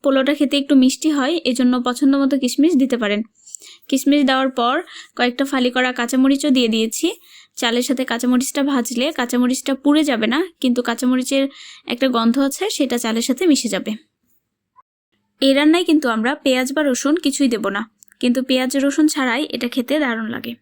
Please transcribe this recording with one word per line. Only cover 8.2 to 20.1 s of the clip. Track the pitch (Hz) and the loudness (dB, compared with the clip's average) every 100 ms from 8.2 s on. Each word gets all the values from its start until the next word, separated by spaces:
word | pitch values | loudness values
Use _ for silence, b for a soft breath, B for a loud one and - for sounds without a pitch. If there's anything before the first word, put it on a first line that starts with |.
| 247 247 262 - | 0 0 0 -2
ভাজলে | 277 277 233 - 269 320 | -2 -2 -2 -2 -4 -2
কাঁচামরিচটা | 240 254 247 262 - 269 | -4 0 0 0 -4 -2
পুড়ে | 285 294 302 | 2 2 2
যাবে | 233 220 | 0 0
না, | 262 359 _ | 0 -2 _
কিন্তু | 254 247 240 | -2 0 -2
কাঁচামরিচের | 233 254 254 254 277 277 B B B - | -2 0 0 0 -2 -2 B B B -10
একটা | 247 262 | -2 0
গন্ধ | 247 226 254 277 | 2 2 2 0
আছে, | - 392 | -2 -6
সেটা | - 269 240 | -2 -2 -2
চালের | 233 226 240 | -2 -4 -2
সাথে | 254 370 | 0 2
মিশে | 277 233 | 2 0
যাবে। | 190 - 214 _ _ _ _ _ _ _ _ _ _ _ _ _ _ | -4 -6 -10 _ _ _ _ _ _ _ _ _ _ _ _ _ _
এই | 269 | 2
রান্নায় | 269 302 339 349 | 4 4 2 2
কিন্তু | 311 269 | 2 2
আমরা | 220 226 294 | -2 -2 -2
পেঁয়াজ | 277 254 262 | 0 0 -2
বা | 277 | -2
রসুন | 294 247 269 320 | 0 0 0 0
কিছুই | 294 269 277 | -2 0 0
দেব | 226 196 196 | 0 -2 -4
না, | 226 _ _ _ | -8 _ _ _
কিন্তু | 247 247 254 | 0 0 0
পেঁয়াজ | 254 254 277 | 0 0 0
রসুন | 277 277 302 | 0 2 2
ছাড়াই | 294 262 233 302 | 2 -2 -2 -4
এটা | - 247 | -6 -6
খেতে | 262 240 302 | -4 -2 -2
দারুণ | 277 | -2